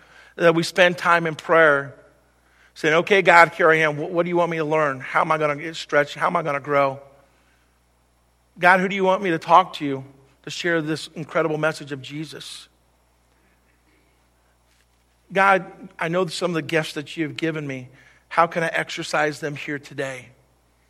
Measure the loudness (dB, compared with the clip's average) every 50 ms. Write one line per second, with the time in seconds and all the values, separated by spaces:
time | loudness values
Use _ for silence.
0 | _ _ _ -20 -20 -20 _ 2 4 4 4 4 0 -2 2 4 4 4 4 0
1 | 2 2 2 2 2 -2 -6 -8 -2 2 4 6 6 6 4 2 0 -6 -12 -20
2 | -20 _ _ _ _ _ _ _ _ _ _ _ _ _ _ -4 0 2 2 2
3 | 2 2 2 4 4 6 8 8 8 6 4 2 4 4 4 4 2 0 -2 -4
4 | -6 -4 -2 -2 -2 0 0 0 0 0 -2 -4 -4 -2 0 0 0 -2 -2 -6
5 | -10 -4 -2 0 0 2 0 0 0 -2 -2 -4 -8 -10 -12 -12 -8 0 2 2
6 | 2 0 -2 -4 -2 -2 0 -2 -2 -2 -4 -6 -4 -2 0 2 2 0 -2 -6
7 | -12 -20 -20 _ _ _ _ _ _ _ _ _ _ _ _ _ _ _ _ _
8 | _ _ _ _ _ _ _ _ _ _ _ 2 6 6 6 6 4 0 -2 0
9 | 2 2 2 0 0 -2 -2 -4 2 4 4 4 4 2 -2 -8 -6 -6 -6 -6
10 | -8 -14 -20 _ _ _ _ _ _ -14 -12 -6 -4 -2 0 0 -2 -2 -4 -6
11 | -8 -12 -14 -14 -14 -6 -2 -2 -2 -2 -2 -2 -2 -4 -4 -4 -10 -12 -12 -12
12 | -12 -14 -12 -12 -12 -14 -14 -18 -18 -18 -18 -18 -20 -20 _ _ _ _ _ _
13 | _ _ _ _ _ _ _ _ _ _ _ _ _ _ _ _ _ _ _ _
14 | _ _ _ _ _ _ _ _ _ _ _ _ _ _ _ _ _ _ _ _
15 | _ _ _ _ _ _ 0 2 4 4 4 4 2 -4 -12 -20 -20 -20 -12 -8
16 | -6 -4 -2 -2 -2 -2 -4 -4 -4 -4 -4 -4 -4 -2 -2 -2 -2 -4 -8 -10
17 | -12 -10 -8 -8 -6 -6 -6 -6 -6 -6 -6 -6 -8 -10 -10 -12 -14 -16 -20 _
18 | _ _ _ _ _ _ 0 2 2 2 0 -2 -4 -4 -4 -4 -6 -6 -8 -10
19 | -8 -6 -4 -2 -2 -2 -4 -6 -8 -10 -10 -10 -10 -10 -10 -10 -12 -12 -12 -10
20 | -10 -10 -10 -12 -16 -20 _ _ _ _ _ _ _ _ _ _ _ _